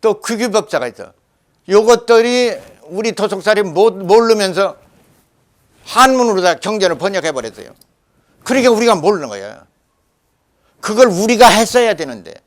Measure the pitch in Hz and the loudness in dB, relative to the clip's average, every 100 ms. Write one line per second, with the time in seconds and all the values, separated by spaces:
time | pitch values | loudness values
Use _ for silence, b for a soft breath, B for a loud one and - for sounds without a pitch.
0 | 220 214 - 226 247 208 - 156 123 - | -2 -2 -6 -6 -2 -2 -2 -6 -6 -12
1 | 90 _ _ _ _ _ - 202 220 233 | -20 _ _ _ _ _ 0 2 4 2
2 | 233 226 233 247 240 170 - - 151 180 | 4 2 2 0 -2 -4 -14 -20 -12 -6
3 | 226 202 202 190 202 214 196 156 220 190 | -6 -4 -6 -4 0 0 0 0 0 0
4 | 180 220 226 214 190 170 190 - _ _ | 2 4 4 0 0 -2 -4 -6 _ _
5 | _ _ _ _ _ _ _ _ - 226 | _ _ _ _ _ _ _ _ -6 2
6 | 262 262 240 190 180 160 190 214 185 165 | 2 4 0 2 0 -2 -4 -2 -2 -2
7 | 196 190 160 135 113 - - _ _ _ | -4 -4 -4 -6 -10 -14 -20 _ _ _
8 | _ _ _ _ - - 247 220 233 190 | _ _ _ _ -4 0 2 2 2 2
9 | 165 190 131 101 101 107 _ _ _ _ | 0 -2 -6 -12 -14 -18 _ _ _ _
10 | _ _ _ _ _ _ _ _ - 214 | _ _ _ _ _ _ _ _ -6 2
11 | 247 175 220 226 233 208 226 247 233 170 | 2 2 -2 4 4 4 2 0 0 -2
12 | 143 113 82 - | -8 -12 -18 -20